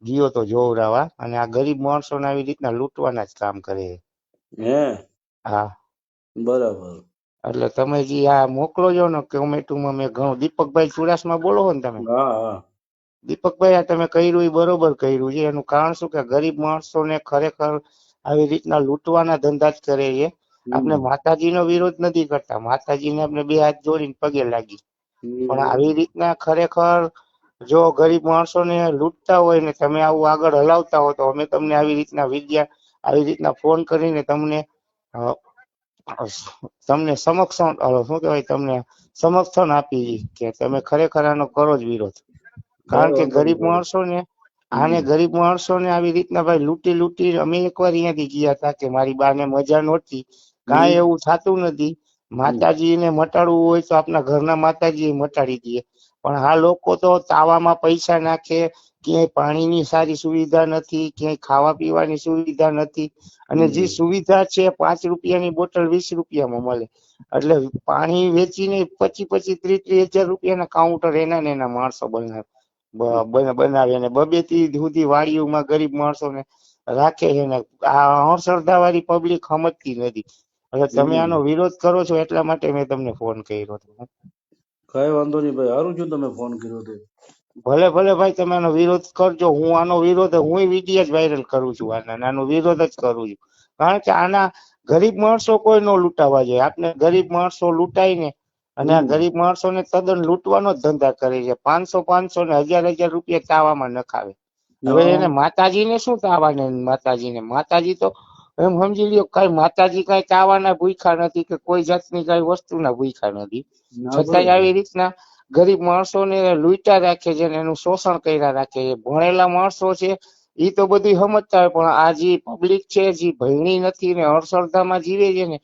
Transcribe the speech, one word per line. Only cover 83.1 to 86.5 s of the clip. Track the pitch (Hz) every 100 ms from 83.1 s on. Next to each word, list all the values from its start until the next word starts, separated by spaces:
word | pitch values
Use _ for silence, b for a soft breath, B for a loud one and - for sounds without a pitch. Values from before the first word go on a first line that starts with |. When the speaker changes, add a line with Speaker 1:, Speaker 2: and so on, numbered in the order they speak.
Speaker 1:
ફોન | 107 113 110
કર્યો | 107 107 104 104
હતો. | _ _ 123 _ - _ _ _ _ _ _
Speaker 2:
કાંઈ | 135 147
વાંધો | 151 147 151
નહીં | 147 131
ભાઈ, | 127
સારું | 127 170 170
થયું | 170
તમે | 151 135
ફોન | 110 120